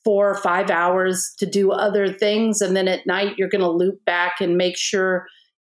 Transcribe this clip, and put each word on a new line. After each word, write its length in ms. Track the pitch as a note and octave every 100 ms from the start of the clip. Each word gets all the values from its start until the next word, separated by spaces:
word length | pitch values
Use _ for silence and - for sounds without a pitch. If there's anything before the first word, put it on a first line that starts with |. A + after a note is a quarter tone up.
| A3
four 240 | G3+ G3+
or 60 | F#3+
five 340 | F#3 F3+ G3
hours 640 | E3+ F3 F#3 F#3 F3+ - -
to 80 | F#3+
do 240 | G3 G3
other 360 | G3 G#3 G3+ G3
things, 540 | F#3+ G#3 G#3+ A3+ G#3
and 140 | F#3+ F#3+
then 100 | F#3+
at 200 | F3+ F3
night 260 | F#3 G3+ G3
you're 120 | F#3
gonna 180 | G3 F3+
loop 360 | E3+ F3+ F#3+ -
back 340 | F3 F3+ -
and 160 | F#3 F3
make 220 | F3+ F3+
sure 480 | - G3 F#3 F3+ - - _ _